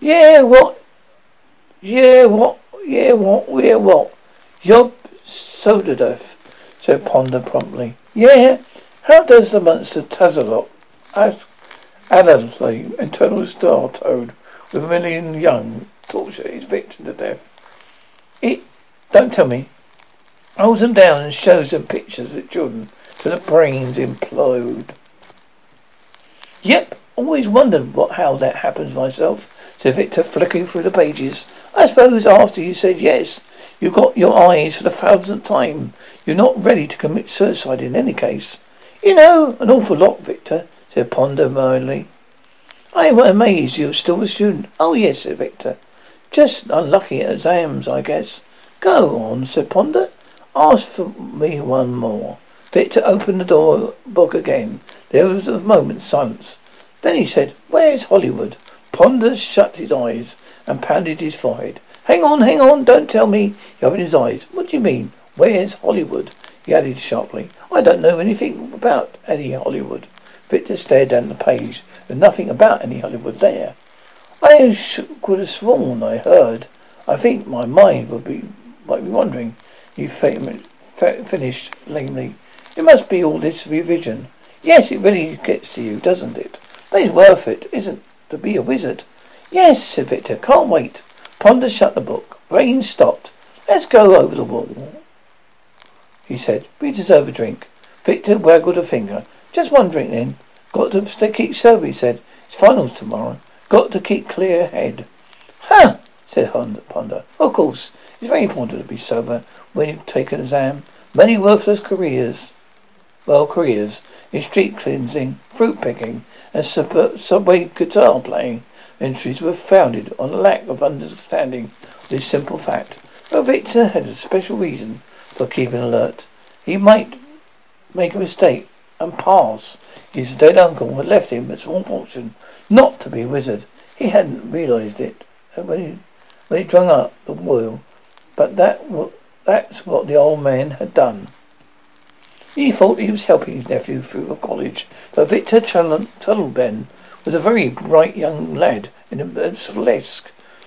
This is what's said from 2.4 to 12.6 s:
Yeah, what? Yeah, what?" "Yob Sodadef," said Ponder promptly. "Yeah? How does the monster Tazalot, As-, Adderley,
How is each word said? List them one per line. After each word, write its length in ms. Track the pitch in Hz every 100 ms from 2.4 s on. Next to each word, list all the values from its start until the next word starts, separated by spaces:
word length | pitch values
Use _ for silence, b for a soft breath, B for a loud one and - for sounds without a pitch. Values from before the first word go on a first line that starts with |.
| 247 - _ - 349
Yeah, 260 | 240 262
what? 360 | 226 190 202 - 262
Yeah, 120 | - 220
what?" 360 | 196 170 - _ _ b b b
"Yob 300 | 175 226 247 - - - -
Sodadef," 960 | - - - 202 214 165 120 - - - - b b b b
said 240 | - 139
Ponder 360 | - 131 131 143
promptly. 560 | - 139 - 123 120 - _
"Yeah? 440 | 220 240 269 262 262 - b b b
How 220 | - 320
does 260 | 330 233 202
the 100 | 208
monster 420 | 170 147 - 156
Tazalot, 680 | 143 - 175 151 110 110 - _ _ _ _
As-, 280 | 202 214 - _ _ b b b b b
Adderley, 840 | 175 175 135 117 -